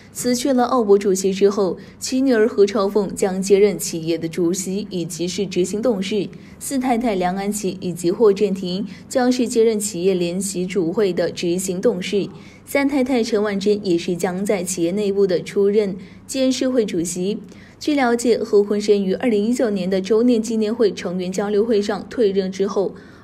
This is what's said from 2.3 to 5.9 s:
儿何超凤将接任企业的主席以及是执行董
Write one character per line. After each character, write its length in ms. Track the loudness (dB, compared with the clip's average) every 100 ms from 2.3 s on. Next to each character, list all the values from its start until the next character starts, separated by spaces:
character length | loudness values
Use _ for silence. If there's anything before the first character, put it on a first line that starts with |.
儿 120 | 4 2
何 200 | 4 4
超 220 | 4 0
凤 280 | 0 -2 -2
将 260 | -2 0
接 160 | 2 4
任 220 | 4 0
企 260 | -6 -6 -4
业 120 | -4
的 100 | -4
主 240 | -2 0
席 340 | -2 -4 -6 -6
以 160 | -6 -6
及 200 | -6 -6
是 220 | -4 -4
执 160 | -2
行 180 | -2 0
董 220 | 0